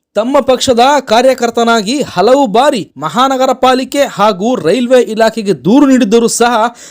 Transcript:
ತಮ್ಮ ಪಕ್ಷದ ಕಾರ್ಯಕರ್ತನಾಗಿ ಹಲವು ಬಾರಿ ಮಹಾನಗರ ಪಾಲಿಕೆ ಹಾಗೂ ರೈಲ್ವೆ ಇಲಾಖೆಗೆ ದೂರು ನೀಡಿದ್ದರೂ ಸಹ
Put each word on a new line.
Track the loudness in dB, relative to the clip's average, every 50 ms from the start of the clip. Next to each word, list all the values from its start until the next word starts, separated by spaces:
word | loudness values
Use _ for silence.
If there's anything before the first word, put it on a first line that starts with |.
| _ _ -6
ತಮ್ಮ | -4 -2 0 0 0
ಪಕ್ಷದ | 2 0 0 0 0 0 2 2 2 2 2 0
ಕಾರ್ಯಕರ್ತನಾಗಿ | 0 0 0 2 2 2 0 0 -2 -4 -2 -2 0 0 0 -2 -2 -4 -4 -4
ಹಲವು | -6 -4 -2 0 2 2 2 2 2
ಬಾರಿ | 0 0 0 0 0 0 -2 -6 -10 -12
ಮಹಾನಗರ | -10 -8 -6 -2 0 0 0 0 0 0 -2
ಪಾಲಿಕೆ | -2 0 0 0 0 0 -2 -4 -2 -2 -2
ಹಾಗೂ | -2 -2 0 0 0 0 0 -2 -4 -2
ರೈಲ್ವೆ | -2 0 0 0 0 0 2 2 2
ಇಲಾಖೆಗೆ | 2 0 0 0 0 0 -2 -4 -4 -4 -4 -2 0
ದೂರು | 2 2 4 4
ನೀಡಿದ್ದರೂ | 4 2 2 2 2 2 2 0 0
ಸಹ | 0 0 0 0 0 0 -2 -2 -4 -8 -20 -20